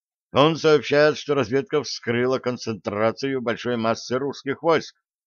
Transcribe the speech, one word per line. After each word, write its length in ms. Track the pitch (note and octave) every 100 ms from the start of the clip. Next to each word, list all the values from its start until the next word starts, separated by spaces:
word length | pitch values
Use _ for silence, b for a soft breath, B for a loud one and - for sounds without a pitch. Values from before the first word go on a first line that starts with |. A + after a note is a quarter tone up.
| _ _ _
Он 240 | A#2 D3+ D3+
сообщает, 640 | D#3 D3 A#2 C#3+ D3+ C3+
что 180 | - C#3
разведка 480 | G#2+ C#3 C3+ D3+
вскрыла 560 | C3 - - A#2+ B2+ C3
концентрацию 1000 | B2 B2 - G#2+ - G2+ A2 - C#3 C3+
большой 380 | A#2 G#2+ A#2+ A#2+
массы 400 | A2+ A2 - B2
русских 460 | C#3 - C#3 C3
войск 360 | D#3+ D#3 - _ _ _